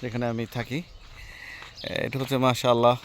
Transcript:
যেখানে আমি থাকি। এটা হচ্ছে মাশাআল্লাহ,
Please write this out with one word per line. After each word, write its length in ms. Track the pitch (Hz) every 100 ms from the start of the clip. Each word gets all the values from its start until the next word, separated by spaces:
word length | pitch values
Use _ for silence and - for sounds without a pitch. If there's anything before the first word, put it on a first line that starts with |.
যেখানে 240 | 127 120 120
আমি 140 | 113 113 123
থাকি। 240 | 113 135 175 - - - - - - - - - - - -
এটা 100 | 131
হচ্ছে 160 | 131 135 127
মাশাআল্লাহ, 500 | 120 127 117 120 120